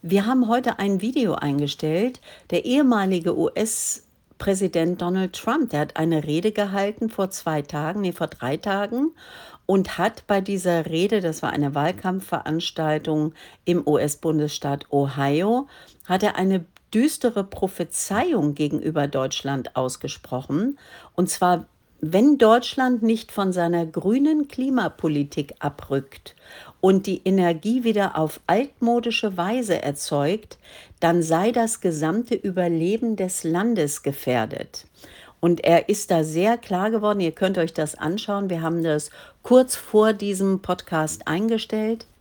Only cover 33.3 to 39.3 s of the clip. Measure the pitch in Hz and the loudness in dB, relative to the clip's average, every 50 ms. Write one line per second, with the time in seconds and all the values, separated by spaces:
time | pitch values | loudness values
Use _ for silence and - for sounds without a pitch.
33.3 | 185 - - 165 160 175 202 233 240 196 156 147 - - - 143 139 - - - | -4 -4 -4 -2 -2 0 0 0 2 2 0 0 -2 -4 -4 -6 -6 -4 -4 -2
34.3 | 127 123 110 107 - - - - - - - - _ _ - - - - - - | 0 0 0 -2 -4 -10 -12 -12 -14 -20 -20 -20 _ _ -20 -20 -20 -20 -20 -20
35.3 | - _ - 175 175 160 - - 170 170 - - 208 202 - - 185 165 156 156 | -14 _ 2 2 2 4 4 4 4 4 4 2 -2 -2 0 0 0 0 0 0
36.3 | 156 165 185 214 233 233 - - 208 180 190 214 220 220 202 208 208 202 185 165 | 0 0 2 2 0 0 -2 -4 -2 -2 0 0 0 0 0 0 0 2 0 -2
37.3 | 156 - 196 185 190 185 165 160 - - 156 151 - - - 151 175 214 - - | 0 0 0 0 2 0 0 -2 0 -2 -4 -4 -4 -6 -4 -4 -4 -4 -4 -4
38.3 | 208 202 202 190 180 165 160 165 165 170 165 165 151 151 - - - - - - | -4 -4 -2 -2 -4 -2 -2 -2 -2 0 0 0 0 0 -2 -6 -16 -20 -20 -20